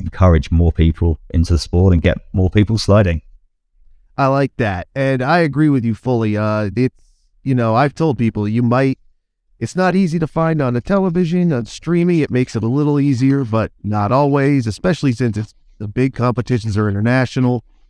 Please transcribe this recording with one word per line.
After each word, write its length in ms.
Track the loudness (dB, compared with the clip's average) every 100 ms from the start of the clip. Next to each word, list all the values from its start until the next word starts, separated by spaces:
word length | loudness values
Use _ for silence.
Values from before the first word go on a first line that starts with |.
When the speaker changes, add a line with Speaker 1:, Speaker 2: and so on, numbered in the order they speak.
Speaker 1:
encourage 500 | -12 2 4 4 2
more 220 | 2 2
people 480 | 2 0 2 -2 -2 -4
into 220 | -2 0
the 80 | 0
sport 320 | 0 2 4
and 100 | 4
get 160 | 2 -2 -4
more 180 | -2 0
people 260 | 2 0 0
sliding. 460 | 2 2 2 -2 -8 -20 _ _ _ _ -20 -20 _ -4
Speaker 2:
I 100 | -2
like 300 | 0 -2 -2
that. 320 | -4 -4 -8 -6
And 260 | -2 -2
I 160 | 0 0
agree 300 | 0 0 0
with 160 | 2
you 100 | -2
fully. 420 | -4 -2 -2 0 -2
Uh, 340 | -2 -2 -4
it's, 300 | -2 -2 -4 _ _ _ _
you 100 | -4
know, 220 | 0 2 2
I've 180 | 0
told 240 | 0 -2 0
people 300 | -2 -2 -2
you 160 | 0
might, 340 | 0 2 0 -2 _ _ _ _ _ _
it's 160 | -8 -2
not 180 | 0
easy 240 | 2 0 0
to 80 | -2
find 340 | -2 -2 0
on 140 | 0
a 60 | -2
television, 720 | -2 0 0 0 0 0 0
on 140 | 0 -4
streaming. 520 | -10 -2 0 2 2
It 100 | 0
makes 280 | 0 -2 -2
it 80 |
a 20 | -2
little 320 | 0 0 0
easier, 460 | 0 2 2 2
but 260 | 0 -2 -2 -6
not 260 | -6 -2 0
always, 560 | 2 2 2 2 2 0
especially 460 | -2 -2 0 0
since 240 | 0 -2 -2
it's, 180 | -8 _ _ _
the 80 | -10
big 280 | -2 -2
competitions 600 | 0 -2 -2 -2 -2 -2 -2
are 120 | 0
international. 720 | 0 0 0 0 0 0 -2 -6 _